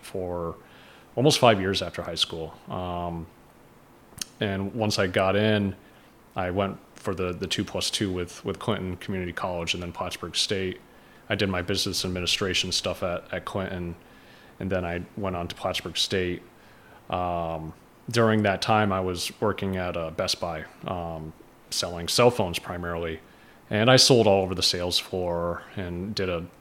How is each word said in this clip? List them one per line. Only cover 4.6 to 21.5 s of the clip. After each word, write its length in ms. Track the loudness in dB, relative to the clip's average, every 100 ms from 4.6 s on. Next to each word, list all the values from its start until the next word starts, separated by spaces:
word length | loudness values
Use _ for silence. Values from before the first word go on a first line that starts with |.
| -4
once 240 | 0 0 2
I 100 | 2
got 280 | 4 4 4
in, 400 | 4 4 2 -2 -12 -20 -20 -20 -10 -4
I 140 | -2
went 300 | 0 0 -2 -14 -10
for 180 | -6
the, 180 | -4 -4
the 120 | -4 -4
two 180 | -4
plus 280 | -4 -4 -2
two 200 | -2 -2
with, 320 | -2 -6 -8
with 140 | -8 -4
Clinton 400 | -2 -2 -2 -6
Community 360 | -6 -4 -4
College 400 | -4 -4 -4 -4 -4
and 80 |
then 80 | -6
Plattsburgh 440 | -8 -8 -8 -6 -4
State. 460 | -2 -2 -4 -6 -14 -20 -20 -14 -4
I 60 | 0
did 140 | 2
my 120 | 0
business 420 | 0 -2 -2 -2 -4
administration 680 | -2 -2 0 0 0 0
stuff 320 | -2 -2 -2
at, 280 | -4 -4 -6
at 140 | -8 -4
Clinton, 480 | -4 -4 -4 -6 -10 -16 -20 -20 -20 -18 -8
and 100 | -2
then 120 | -2
I 180 | -2 -4 -6 -6
went 200 | -4 -4
on 120 | -6
to 60 | -4
Plattsburgh 420 | -4 -4 -4 -4
State. 440 | 0 0 0 -4 -10 -20 -20 -20 -20 -18 -6
Um, 640 | -2 -2 -2 -2 -4 -8 -14 -20 -18 -4
during 340 | 2 4 6
that 180 | 4 2
time, 300 | 4 4 4
I 80 | 2
was 300 | 0 -2 -6 -2
working 380 | -2 0 -2 -2
at, 180 | -2 -4
uh, 140 | -4
Best 280 | -2 -2 -2
Buy, 240 | -4 -6 -10 -10 -6
um, 460 | -4 -6 -8 -10 -14 -20